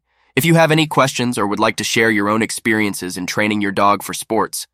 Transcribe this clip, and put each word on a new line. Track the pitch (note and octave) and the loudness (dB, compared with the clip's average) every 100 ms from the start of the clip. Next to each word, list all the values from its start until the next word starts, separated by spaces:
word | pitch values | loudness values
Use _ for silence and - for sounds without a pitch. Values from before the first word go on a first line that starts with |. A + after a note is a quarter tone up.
| _ _ _ - | _ _ _ -2
If | |
you | E3 | 4
have | E3 D#3+ | 4 4
any | D#3 D#3 | 4 2
questions | - C3 - B2 A#2 | 0 0 0 -4 -2
or | G2+ | -2
would | G2+ | 0
like | A2 - | 0 -2
to | |
share | G#2+ A#2+ A2+ | -2 0 2
your | G#2+ G2+ | 2 0
own | A2 | 0
experiences | G#2+ - A#2+ A2 G#2 F#2+ F#2 F2+ | -2 -4 -2 0 0 -4 -8 -8
in | F2+ | -6
training | - G#2 G#2 | -2 0 0
your | G2+ | -2
dog | G2 G2+ G2+ | 2 2 2
for | - | -2
sports, | F2+ - A2+ F2+ - - | -10 -2 -2 -2 -4 -12